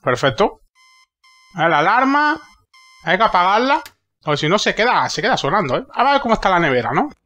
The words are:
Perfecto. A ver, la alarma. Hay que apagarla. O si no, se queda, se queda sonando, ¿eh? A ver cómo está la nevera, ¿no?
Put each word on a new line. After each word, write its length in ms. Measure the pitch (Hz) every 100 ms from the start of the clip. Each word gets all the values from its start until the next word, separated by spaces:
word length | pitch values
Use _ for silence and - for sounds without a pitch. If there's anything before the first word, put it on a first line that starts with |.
Perfecto. 580 | - 123 139 123 208 - _ _ 1047 1047 1047 _ _ _ _
A 80 | 180
ver, 80 | 165
la 80 | 151
alarma. 580 | 170 233 269 285 302 320 - _ _ _ _ _
Hay 120 | - 185
que 80 |
apagarla. 580 | 220 185 180 214 262 311 - _ _ _
O 120 | - 147
si 120 | 156
no, 100 | 208
se 160 | 220
queda, 340 | 196 240 185 -
se 140 | -
queda 140 | 226 -
sonando, 400 | - 208 143 139
¿eh? 80 | 254
A 80 | -
ver 180 | 262 269
cómo 140 | 254
está 160 | 214 202
la 80 | 180
nevera, 320 | 156 131 -
¿no? 180 | 156 294 -